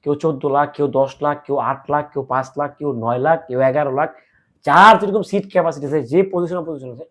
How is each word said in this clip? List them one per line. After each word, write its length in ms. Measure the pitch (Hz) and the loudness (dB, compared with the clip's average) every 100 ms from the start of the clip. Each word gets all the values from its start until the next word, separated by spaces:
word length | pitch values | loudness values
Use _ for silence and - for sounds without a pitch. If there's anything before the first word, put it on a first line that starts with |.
কেউ 120 | 147 147 | -4 -2
চোদ্দ 300 | 165 135 147 | -2 -2 -2
লাখ, 300 | 139 147 - | 0 0 -2
কেউ 120 | 143 | 0
দশ 280 | 135 135 - | 0 -2 -2
লাখ, 240 | 123 117 - | -4 -4 -4
কেউ 120 | 139 | -2
আট 340 | 117 135 - | -2 -6 -4
লাখ, 220 | 147 143 | -4 -2
কেউ 100 | 143 | -8
পাঁচ 240 | 131 127 131 139 | -4 -4 -4 -6
লাখ, 200 | 143 143 | -8 -6
কেউ 160 | 147 | -6
নয় 260 | 120 113 123 | -4 -4 -2
লাখ, 280 | 143 165 165 | 0 0 -2
কেউ 120 | 123 | 0
এগারো 320 | 131 139 147 | 0 0 -2
লাখ, 160 | 131 160 - _ _ _ _ - | -2 -4 -8 _ _ _ _ 2
যার 340 | 156 208 196 | 8 8 8
যেরকম 220 | 202 202 | 2 -2
সিট 300 | 180 202 196 | -2 -4 0
ক্যাপাসিটি 340 | 185 165 143 139 | 0 0 -4 -4
আছে, 180 | 151 | -4
যে 260 | 117 165 190 | 0 0 0
পজিশনে 320 | 180 170 180 165 | -2 -4 -6 -8
পজিশন 260 | 147 131 | -12 -14
আছে 120 | 117 - | -16 -20